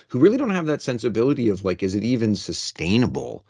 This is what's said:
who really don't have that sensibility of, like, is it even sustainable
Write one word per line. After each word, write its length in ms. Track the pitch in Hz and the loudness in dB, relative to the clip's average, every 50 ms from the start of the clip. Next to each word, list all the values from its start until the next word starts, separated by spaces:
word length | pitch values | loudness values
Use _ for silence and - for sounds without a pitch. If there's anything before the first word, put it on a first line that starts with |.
| - _ | -12 _
who 100 | - 123 | 2 4
really 180 | 139 196 226 269 | 4 6 6 4
don't 140 | 294 233 | 0 0
have 160 | 190 180 165 151 | -2 0 0 -2
that 140 | 151 - | -2 -2
sensibility 640 | - - 123 117 110 123 98 107 117 135 147 - 117 110 | -4 -4 -4 -2 -2 -2 0 2 2 2 2 2 2 0
of, 160 | 98 90 95 | 0 0 0
like, 180 | 95 90 - | -2 -2 0
is 140 | - 95 95 | -2 -2 0
it 80 | 104 101 | 0 0
even 320 | 117 127 117 113 110 104 | 0 0 2 2 0 0
sustainable 1120 | 92 - - 82 - - - - - 78 85 101 120 127 92 - - 62 60 - - - _ | 0 -2 -6 -8 -8 -8 -10 -8 -4 -2 0 2 2 2 2 0 -4 -6 -8 -10 -12 -16 _